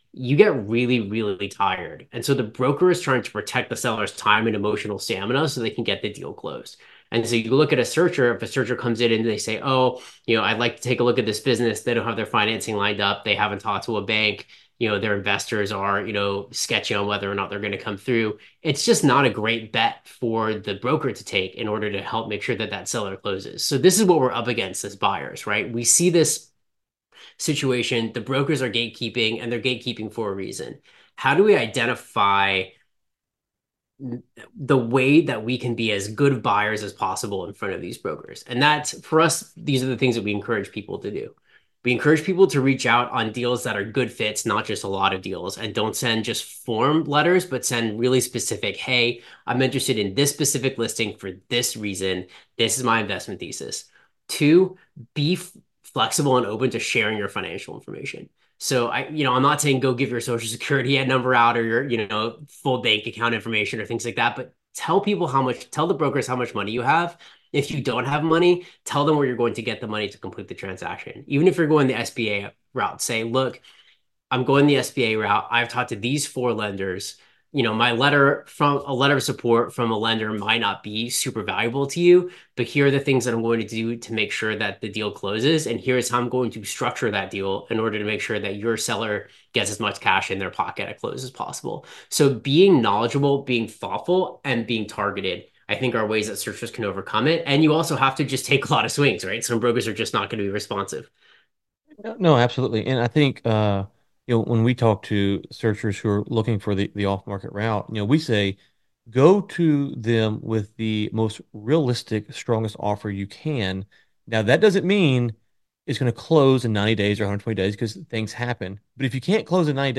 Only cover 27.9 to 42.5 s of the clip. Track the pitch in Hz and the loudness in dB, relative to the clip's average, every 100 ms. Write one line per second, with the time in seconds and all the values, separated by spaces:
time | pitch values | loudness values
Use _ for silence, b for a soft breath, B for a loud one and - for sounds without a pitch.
27.9 | 120 113 120 107 135 143 143 127 117 117 | 0 -2 -6 -4 -2 0 0 0 -2 -4
28.9 | - 113 120 110 110 117 120 127 120 127 | -6 -6 0 0 0 -4 -4 -2 -4 -6
29.9 | 113 107 117 107 98 98 107 62 - b | -8 -8 -6 -6 -6 -8 -8 -12 -14 b
30.9 | b b - 135 147 214 170 113 123 117 | b b -4 0 4 6 6 4 0 0
31.9 | 113 - 113 101 98 98 95 92 _ _ | -2 -4 0 4 4 2 0 -4 _ _
32.9 | _ _ _ _ _ _ _ _ _ _ | _ _ _ _ _ _ _ _ _ _
33.9 | _ 131 120 - - - - 135 135 117 | _ -10 -10 -12 -20 -20 -12 2 4 4
34.9 | 127 131 151 147 117 113 123 123 117 113 | 2 6 6 4 -2 -2 -2 -2 -2 0
35.9 | 101 98 110 143 127 117 101 104 104 101 | -2 -4 2 2 4 2 2 2 -2 -6
36.9 | - 95 92 113 98 87 - 101 90 87 | -6 -4 -4 -4 -6 -8 -8 -6 -6 -8
37.9 | - 90 78 - - - 123 147 151 147 | -8 -8 -8 -12 -18 -8 2 4 4 -2
38.9 | - - 160 165 - - - 151 131 131 | -10 0 4 4 2 -8 -12 -2 0 0
39.9 | 117 127 117 101 101 98 110 95 104 98 | 0 2 2 -2 -4 -2 -4 -4 -10 -10
40.9 | 98 107 80 53 - b b b _ 123 | -8 -8 -8 -12 -16 b b b _ -2
41.9 | 117 147 156 190 180 190 | 2 4 4 2 4 6